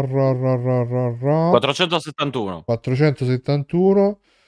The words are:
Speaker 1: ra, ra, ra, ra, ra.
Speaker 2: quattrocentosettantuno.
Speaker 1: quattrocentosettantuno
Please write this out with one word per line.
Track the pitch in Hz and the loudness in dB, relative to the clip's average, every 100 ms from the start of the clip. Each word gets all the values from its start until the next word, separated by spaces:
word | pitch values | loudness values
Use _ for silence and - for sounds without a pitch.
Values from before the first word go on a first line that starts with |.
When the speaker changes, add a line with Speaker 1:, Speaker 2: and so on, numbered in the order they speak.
| 135 | 0
Speaker 1:
ra, | 135 135 | 0 0
ra, | 127 131 127 | 0 0 0
ra, | 127 127 120 | 0 0 0
ra, | 123 123 117 | -2 -2 -2
ra. | 135 156 165 | 0 2 4
Speaker 2:
quattrocentosettantuno. | 147 135 147 175 165 151 147 143 123 98 85 | 4 2 0 0 0 -4 -6 -4 -4 -4 -6
Speaker 1:
quattrocentosettantuno | - 117 - 127 151 131 127 127 - 143 139 175 190 196 196 202 _ _ | -4 -4 -2 0 0 0 -2 -2 -2 -4 -2 0 2 4 2 -2 _ _